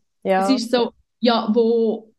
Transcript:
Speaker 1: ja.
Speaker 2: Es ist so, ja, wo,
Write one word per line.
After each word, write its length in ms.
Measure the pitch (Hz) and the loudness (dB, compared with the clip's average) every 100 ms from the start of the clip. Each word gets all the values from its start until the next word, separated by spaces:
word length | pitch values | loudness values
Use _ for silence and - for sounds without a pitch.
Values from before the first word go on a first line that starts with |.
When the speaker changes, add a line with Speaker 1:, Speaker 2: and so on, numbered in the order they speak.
| _ _ | _ _
Speaker 1:
ja. 200 | 190 190 | -2 0
Speaker 2:
Es 60 | 190 254 | 0 -2
ist 80 | 226 | 0
so, 200 | 247 233 - _ _ | -2 -2 -6 _ _
ja, 300 | 233 226 - | 0 0 0
wo, 580 | 226 226 233 226 - - | 0 2 2 0 -4 -10